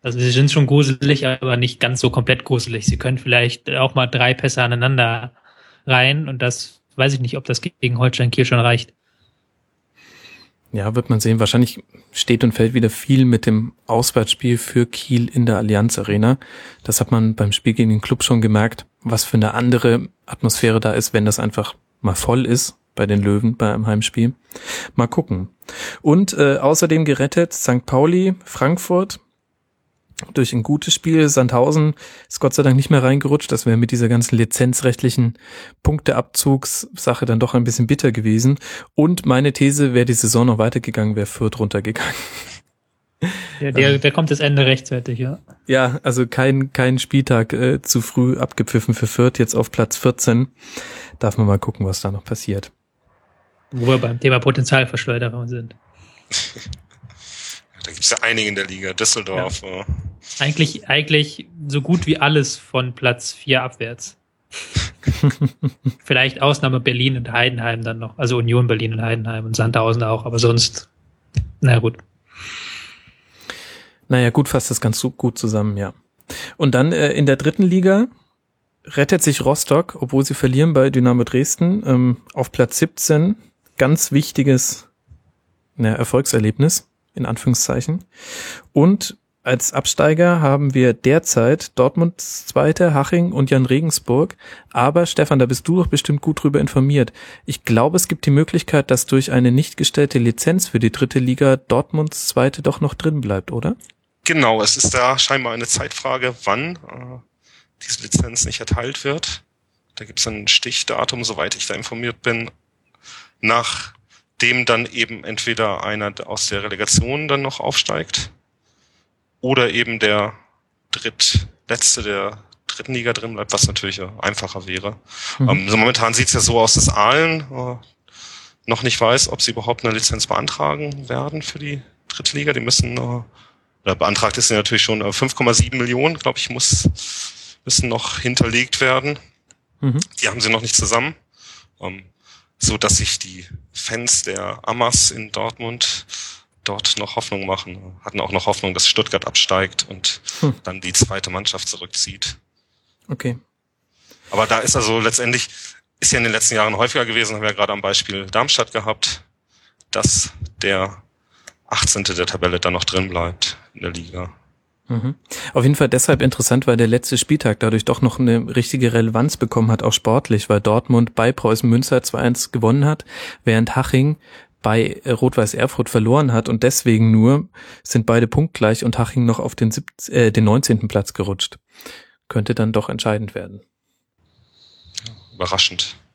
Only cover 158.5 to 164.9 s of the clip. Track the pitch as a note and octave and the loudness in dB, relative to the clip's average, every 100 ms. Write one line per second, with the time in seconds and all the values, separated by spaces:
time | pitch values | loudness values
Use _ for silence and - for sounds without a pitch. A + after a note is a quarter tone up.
158.5 | - A2+ A2+ G#2+ A2 - - _ _ _ | 0 -2 -4 -6 -4 -6 -8 _ _ _
159.5 | _ _ _ _ G2+ - - - - - | _ _ _ _ -2 0 0 -4 -8 -16
160.5 | - G2+ F#2+ F#2+ G2 _ _ _ _ - | -6 -2 -2 -4 -8 _ _ _ _ -20
161.5 | _ _ - - G#2+ G2 F2 F2 F#2 F2 | _ _ -2 0 0 -2 -4 -4 -2 -2
162.5 | F2 F2+ F2+ - F#2 F#2+ F2 E2+ F2 - | 0 -2 -2 -2 -2 -2 -4 -6 -4 -8
163.5 | - _ - F2+ E2+ E2+ F#2 F2 - _ | -8 _ -12 -10 -10 -12 -12 -14 -16 _
164.5 | _ _ _ _ | _ _ _ _